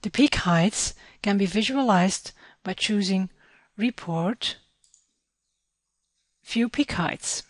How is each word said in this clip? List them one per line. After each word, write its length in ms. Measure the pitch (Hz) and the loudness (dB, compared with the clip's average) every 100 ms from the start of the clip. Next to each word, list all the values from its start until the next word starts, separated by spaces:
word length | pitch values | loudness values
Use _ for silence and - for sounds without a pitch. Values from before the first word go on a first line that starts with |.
The 60 | 208 | -4
peak 260 | - 285 - | 2 2 4
heights 580 | 180 170 180 - - - - - | 2 4 2 0 -6 -8 -20 -6
can 160 | 208 202 | -2 0
be 80 | 196 | 2
visualized 840 | 196 220 269 254 185 185 - - - - _ | 0 0 0 4 4 4 0 -10 -20 -20 _
by 100 | - | -10
choosing 560 | 190 - 208 190 190 190 _ _ _ _ - | -6 -2 0 0 0 -2 _ _ _ _ -4
Report, 800 | 233 - - 165 175 247 - - _ _ _ _ _ _ _ _ _ _ _ _ _ _ _ _ _ _ - | -4 -2 -6 -2 -2 -2 -6 -8 _ _ _ _ _ _ _ _ _ _ _ _ _ _ _ _ _ _ -6
View 240 | 233 233 | -2 -2
Peak 240 | - 285 | 0 -2
Heights. 500 | - 170 - - - | -2 -4 -4 -8 -8